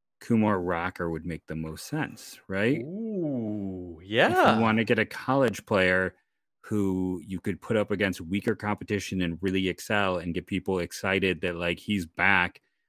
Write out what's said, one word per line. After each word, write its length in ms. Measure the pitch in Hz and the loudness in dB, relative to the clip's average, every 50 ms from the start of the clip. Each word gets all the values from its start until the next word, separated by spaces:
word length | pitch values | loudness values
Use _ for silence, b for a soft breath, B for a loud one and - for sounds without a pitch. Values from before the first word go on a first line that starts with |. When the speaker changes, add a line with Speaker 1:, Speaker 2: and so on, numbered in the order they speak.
| _ _ _ _ | _ _ _ _
Speaker 1:
Kumar 400 | - - 120 110 107 104 104 92 | -2 0 2 4 4 4 2 2
Rocker 500 | 87 90 87 82 87 92 - - 90 82 | 0 0 -2 -2 -2 -4 -4 -4 -4 -4
would 160 | 82 80 80 | -4 -4 -6
make 220 | 82 80 80 - - | -6 -8 -8 -8 -8
the 80 | 80 | -8
most 320 | 80 80 78 78 76 - - | -6 -6 -8 -8 -10 -10 -8
sense, 500 | 147 156 143 - - - - - - - _ | -6 -6 -6 -6 -8 -14 -18 -20 -20 -20 _
right? 320 | - 95 95 107 120 147 165 123 | -6 -4 0 2 2 0 0 -2
Speaker 2:
Ooh, 1160 | 151 180 214 226 220 214 190 170 147 135 120 113 107 104 104 98 95 95 92 90 90 85 78 90 | -8 -8 -8 -8 -6 -4 -4 -2 -2 -2 -2 -4 -4 -4 -4 -6 -6 -6 -8 -10 -12 -14 -16 -10
Speaker 1:
If 60 | 98 | -2
Speaker 2:
yeah. 460 | 107 120 165 254 359 370 330 196 123 | 2 4 4 4 4 6 6 6 6
Speaker 1:
you 80 | 110 113 | 4 4
want 160 | 110 110 113 | 4 4 2
to 60 | 113 | 4
get 160 | 107 120 107 | 2 2 2
a 60 | 107 | 2
college 600 | - - - - - 131 139 135 117 101 - - | 0 -4 -6 -2 0 2 4 4 2 2 -2 -2
player 480 | - 110 95 92 90 92 92 92 87 - _ _ _ _ _ _ _ _ _ - | 0 2 4 4 4 4 2 2 0 -4 _ _ _ _ _ _ _ _ _ -8
who 580 | - 110 104 101 95 92 92 92 92 92 87 - | -4 0 0 2 2 2 0 0 -2 -2 -4 -6
you 140 | - 95 85 | -8 -8 -6
could 200 | - 104 92 - | -4 -6 -6 -6
put 160 | - - 113 | -4 0 0
up 140 | 107 101 - | 0 2 0
against 300 | 104 92 101 98 92 - | 0 0 0 0 0 -2
weaker 340 | 85 82 95 101 - 117 104 | -6 -4 -4 -2 0 0 -2
competition 680 | - - 104 104 - - - 104 98 - - 98 92 90 | 0 -2 -2 -2 -4 -2 -2 -2 -2 -2 -2 -2 -2 -2
and 160 | 85 85 82 | -2 -2 -2
really 280 | 95 98 92 95 92 92 | -2 -2 0 0 0 0
excel 500 | 87 - - - 110 104 101 95 92 87 | -2 -4 -4 0 0 2 2 2 0 -2
and 160 | 82 87 82 | -4 -4 -4
get 120 | 90 85 | -6 -4
people 320 | - 101 92 - - 95 90 | -4 -4 -4 -2 0 -2 -2
excited 640 | 85 82 - - - 98 95 95 92 95 90 80 | -2 -4 -6 -6 -2 0 0 2 2 0 0 0
that, 160 | 92 90 85 | -2 -4 -4
like, 240 | 85 87 87 87 87 | -2 -2 -2 -2 -4
he's 260 | - - 104 98 87 | -2 -2 -2 -2 -2
back, 540 | 80 - - 90 98 101 92 87 87 - - _ _ _ _ _ | -4 -2 0 2 4 4 4 4 2 -2 -8 _ _ _ _ _